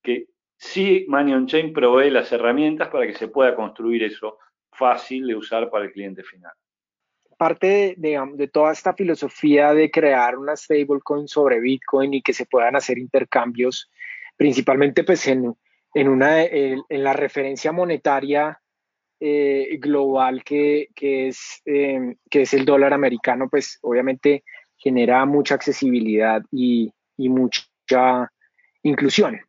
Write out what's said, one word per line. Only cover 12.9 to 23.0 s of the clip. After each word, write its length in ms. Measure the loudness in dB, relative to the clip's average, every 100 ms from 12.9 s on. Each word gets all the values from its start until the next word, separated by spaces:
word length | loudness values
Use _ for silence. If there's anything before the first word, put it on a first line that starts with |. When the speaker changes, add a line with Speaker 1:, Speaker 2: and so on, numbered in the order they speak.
| -6
Speaker 2:
intercambios, 920 | -2 -2 0 -2 -2 -2 -4 -4 -14 _ -20 -20 -20 _
principalmente, 680 | 0 2 0 2 2 2
pues, 240 | 2 0 0
en, 260 | -2 -2 -8 _ _ _
en 140 | 0 2
una, 360 | 4 4 4
en, 380 | 2 0 -2 -4 -6
en 160 | -4
la 80 | -2
referencia 600 | -2 -4 -4 -6 -4 -4
monetaria, 880 | -2 -2 -2 -2 -2 0 -2 -2 -6 _ _ _ _ _ _
eh, 580 | -2 0 0 0 -4 -6
global 640 | -2 0 0 0 0 -2 -4
que, 440 | 0 2 0 -4 -6
que 320 | -4 -2 -4
es, 340 | -8 -16 -14 -4
eh, 500 | -2 0 -4 -6 -10 _
que 120 | 0
es 100 | 2
el 100 | 2
dólar 300 | 4 4 4
americano, 560 | 2